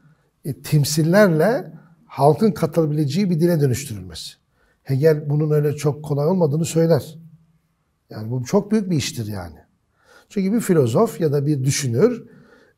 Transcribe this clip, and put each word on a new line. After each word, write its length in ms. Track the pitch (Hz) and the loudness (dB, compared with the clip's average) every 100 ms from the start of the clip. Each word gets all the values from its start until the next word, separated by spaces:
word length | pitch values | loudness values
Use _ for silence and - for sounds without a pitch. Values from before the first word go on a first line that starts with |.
| _ _ _ _ 160 | _ _ _ _ -12
e, 160 | 135 | -12
temsillerle 1120 | - 156 139 - 156 185 208 156 175 262 370 - - _ _ | 0 0 2 0 2 4 4 4 2 0 -6 -16 -20 _ _
halkın 460 | - 139 151 220 | 2 4 4 2
katılabileceği 760 | - 160 165 156 151 147 143 208 | 0 -2 0 0 0 -2 0 0
bir 100 | 170 | 2
dile 200 | 175 170 | 2 2
dönüştürülmesi. 720 | 143 120 - 107 92 85 - - _ _ _ _ | 2 0 -6 -12 -14 -16 -16 -20 _ _ _ _
Hegel 460 | - 135 156 151 151 | -6 2 2 2 0
bunun 220 | 147 156 | -2 0
öyle 240 | 151 147 - | 0 0 -2
çok 300 | 151 - - | -2 -2 -4
kolay 220 | 143 147 | -2 0
olmadığını 380 | 190 160 147 165 | 0 0 0 -2
söyler. 520 | 160 165 156 - - - - _ _ _ _ _ _ - | 0 2 2 -2 -14 -20 -20 _ _ _ _ _ _ -18
Yani 220 | 113 110 | -12 -8
bu 120 | 127 | -6
çok 280 | 120 202 202 | 0 0 2
büyük 180 | 220 185 | -2 0
bir 80 | 160 | -2
iştir 300 | - - 107 | -4 -6 -10
yani. 300 | 104 87 - _ _ _ _ _ - _ | -10 -12 -16 _ _ _ _ _ -20 _
Çünkü 240 | - 190 | -4 -2
bir 60 | 226 | 0
filozof 600 | - 165 123 127 226 - | 2 4 4 2 0 0
ya 100 | 160 | -2
da 140 | 143 139 | 0 0
bir 180 | 147 | 0
düşünür, 600 | 131 - 135 117 214 233 - - - - _ | 0 -2 -2 2 2 0 -10 -20 -20 -20 _